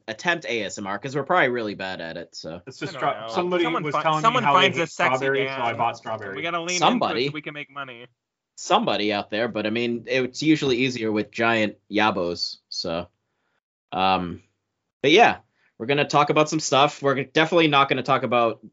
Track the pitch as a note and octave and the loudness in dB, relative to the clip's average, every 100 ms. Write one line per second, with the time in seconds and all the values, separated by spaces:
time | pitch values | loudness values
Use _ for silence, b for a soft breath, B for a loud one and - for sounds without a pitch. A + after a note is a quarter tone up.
0 | - A2 F3+ E3+ - A#2 F#2+ - G2 G2+ | -12 -6 -4 -4 -2 -4 -6 -8 -6 -6
1 | C3+ C#3 C3+ F3+ C3+ B2 G#2+ F#2 F#2+ F2 | -6 -4 0 2 2 0 -4 -6 -8 -8
2 | E2 E2 - - E2 E2+ - - D3 C3+ | -10 -12 -14 -14 -14 -14 -14 -12 -10 -4
3 | D3+ - - F#3+ F3+ F3+ E3+ E3 D3+ D3+ | -4 -4 -4 -4 0 0 0 -2 -2 -2
4 | D#3+ D#3 A3+ B3 G#3+ F3+ F#3 F3 D#3+ - | 0 2 2 2 4 4 4 2 -4 0
5 | F3 C3 C3+ C#3 C3+ C3+ A#2+ A2+ A#2 A2+ | 0 2 0 0 -2 -2 -2 0 -2 -2
6 | A#2 A2 G2+ G2 E3 E3+ E3+ F3+ D#3+ B3 | -8 -8 -8 -8 -4 -4 -2 2 4 4
7 | G#2+ G2+ C#3 D3+ D#3 D3 C#3+ C#3 C3 A#2+ | 0 -2 -4 -6 -12 -12 -14 -14 -14 -16
8 | B2 _ _ _ _ - - G3 G#3+ G2+ | -20 _ _ _ _ -10 0 2 2 0
9 | G#2 G2+ - G#2 A#2 G#2+ G#2+ A#2 A#2+ A#2 | 0 -2 -2 -2 -2 -2 -2 -2 -2 -4
10 | A#2 C3 B2+ - D3+ D3+ C#3 A#2+ C3 B2 | -2 -2 -2 0 2 2 2 0 0 -2
11 | A2 G#2+ G#2 - A#2 A#2 G#2 - - G2+ | -2 -2 -2 0 2 2 0 -4 -4 2
12 | G#2+ F#2+ F2 E2+ - - _ - F2+ E2 | 2 2 -2 -4 -8 -10 _ -10 -6 -6
13 | F2+ _ _ _ _ _ _ _ _ F2+ | -8 _ _ _ _ _ _ _ _ -2
14 | F#2+ F#2 F2+ F2 _ _ _ _ _ _ | 2 2 -2 -10 _ _ _ _ _ _
15 | C3+ F3+ G#3 G2 _ _ _ - A2+ C#3+ | 4 6 6 2 _ _ _ -8 -2 0
16 | C#3+ D3 D3 D3+ D3+ D#3+ - C3+ D3 - | 2 2 4 4 2 0 0 2 2 2
17 | C#3 C3+ C3 D#3 D#3+ F3 D#3+ C#3+ C#3 C3+ | -2 -2 0 0 4 4 4 4 4 2
18 | B2+ C3 B2+ A#2+ A#2 A2+ G#2+ | 0 0 2 2 2 -2 -10